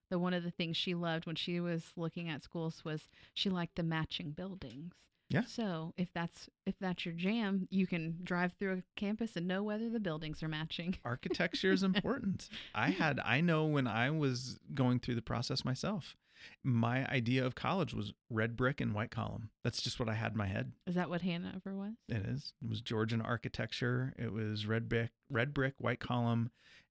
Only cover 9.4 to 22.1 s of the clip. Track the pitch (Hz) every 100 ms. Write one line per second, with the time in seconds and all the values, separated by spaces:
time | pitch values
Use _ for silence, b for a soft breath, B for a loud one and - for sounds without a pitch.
9.4 | 175 185 208 214 226 233 190 160 156 156
10.4 | 160 156 160 - 170 185 120 123 - -
11.4 | 175 - 190 190 190 190 - 180 196 -
12.4 | - B B - 127 190 160 135 - 123
13.4 | 175 156 156 147 127 107 127 160 143 123
14.4 | 127 - - 143 127 123 - 117 - 117
15.4 | 120 131 131 127 170 202 - - B B
16.4 | B B 135 117 117 127 135 131 117 131
17.4 | 127 - - 185 131 110 98 - - 110
18.4 | 113 117 127 143 120 104 120 - 107 107
19.4 | 110 _ 120 - - - 113 110 110 107
20.4 | 98 107 127 - - 175 165 170 180 170
21.4 | 185 185 190 196 202 226 -